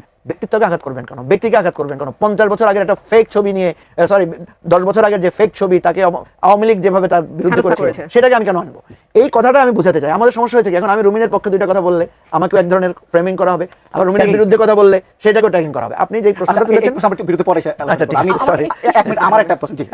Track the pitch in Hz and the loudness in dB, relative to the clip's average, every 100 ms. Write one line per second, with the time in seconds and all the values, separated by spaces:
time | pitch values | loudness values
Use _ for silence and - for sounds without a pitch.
0 | - _ 123 - 220 214 208 170 139 131 | -8 _ -14 -10 -4 -2 0 -2 -6 -12
1 | 127 135 131 190 226 226 175 - 143 139 | -14 -12 -2 -2 0 0 0 -4 -8 -8
2 | 143 - 214 202 214 202 220 202 185 196 | -10 -4 -2 0 0 2 0 0 -2 -4
3 | - 226 220 208 202 190 180 151 _ - | 0 0 2 0 -2 -2 -4 -6 _ -2
4 | 175 202 170 165 175 _ 170 175 185 202 | 0 2 0 -6 -18 _ 0 0 2 2
5 | 208 202 175 - 208 - 196 180 175 175 | 2 2 -2 0 -2 0 0 0 0 0
6 | 180 175 - - - 208 220 208 185 190 | 0 -2 -12 -2 2 2 2 2 2 0
7 | 185 175 143 151 175 - 185 165 190 - | 0 0 -2 -4 0 0 0 0 -2 -4
8 | 156 240 254 240 202 180 165 - - - | -2 2 4 2 0 -4 -6 -14 -20 -20
9 | _ 220 277 240 240 277 262 214 180 165 | _ 2 2 2 2 4 2 2 0 0
10 | 143 180 240 233 240 233 202 175 185 202 | 0 0 0 0 -2 0 0 0 0 2
11 | 202 214 226 196 208 185 190 190 180 175 | 2 0 -2 -2 -2 -2 0 0 0 -2
12 | 170 _ - 160 180 190 175 185 180 170 | -4 _ -6 -4 0 0 2 0 0 -6
13 | _ 170 185 185 180 175 180 _ _ - | _ -2 -2 -2 -2 -2 -6 _ _ -2
14 | 185 202 196 208 208 220 220 208 196 190 | -2 0 0 2 2 2 2 4 4 2
15 | - _ 214 214 208 175 156 135 110 - | -2 _ 0 2 2 0 -2 -6 -6 -4
16 | - 214 208 196 185 202 220 220 226 254 | -4 0 0 0 0 0 2 2 0 -2
17 | 208 185 180 170 180 170 156 - 143 160 | -4 -4 -4 -2 0 0 -2 -8 -4 -2
18 | 156 131 180 185 269 165 151 - - 226 | -2 0 0 0 0 0 -2 -4 -2 0
19 | 208 214 185 214 175 170 147 143 196 | 0 -2 0 2 0 -2 -6 -10 -8